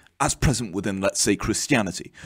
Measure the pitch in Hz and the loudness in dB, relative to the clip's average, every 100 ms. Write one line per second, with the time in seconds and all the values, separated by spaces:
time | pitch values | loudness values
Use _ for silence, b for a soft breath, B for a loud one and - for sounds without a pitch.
0 | B B 143 - - 117 117 90 101 98 | B B -2 2 2 2 -2 -4 -4 0
1 | 98 - 113 98 - 104 - 135 98 85 | 0 2 2 2 0 -2 0 0 0 -4
2 | - B | -12 B